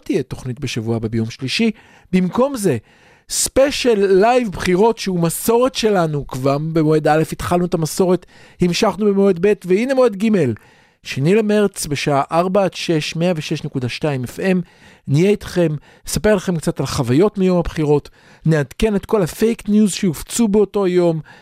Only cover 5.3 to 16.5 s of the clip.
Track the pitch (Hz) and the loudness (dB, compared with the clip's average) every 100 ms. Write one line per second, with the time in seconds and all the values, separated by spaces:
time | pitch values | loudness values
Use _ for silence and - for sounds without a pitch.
5.3 | - - 233 254 - 214 196 165 147 127 | -2 0 2 0 0 0 0 0 -4 -8
6.3 | 131 135 143 160 160 151 156 151 156 156 | -4 -2 -2 -2 0 2 2 2 2 0
7.3 | - - 180 175 175 156 - 180 180 - | -6 -2 0 0 -2 -2 0 2 0 -4
8.3 | - - - 180 170 214 180 208 196 202 | -20 -20 -2 -2 2 0 2 0 4 2
9.3 | 170 202 202 175 185 254 269 247 196 220 | 2 2 0 0 0 2 2 2 2 0
10.3 | 208 135 107 - _ _ _ - 135 143 | 2 0 -2 -10 _ _ _ -10 -2 2
11.3 | 214 214 208 202 - 165 139 151 139 143 | 2 2 2 0 -2 -6 -4 0 0 0
12.3 | 165 185 196 190 - - 156 - 160 175 | -2 0 0 0 -2 -2 -2 -2 -2 -2
13.3 | 165 - 156 151 139 123 - 156 135 120 | -2 -4 -6 -6 -6 -6 -4 -4 -4 -6
14.3 | - 185 185 170 _ - - - 139 190 | -4 0 0 -2 _ -20 -16 -2 2 4
15.3 | 208 - 180 165 151 - - - - 208 | 2 -2 -2 0 -2 -10 -18 -8 -2 2
16.3 | 208 - | 2 0